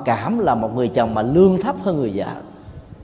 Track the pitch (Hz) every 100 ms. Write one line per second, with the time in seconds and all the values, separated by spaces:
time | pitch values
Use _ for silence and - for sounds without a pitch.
0 | - 110 123 233 165 120 110 120 120 127
1 | 117 110 113 156 190 185 220 285 208 160
2 | 120 98 90 87 - - - - - -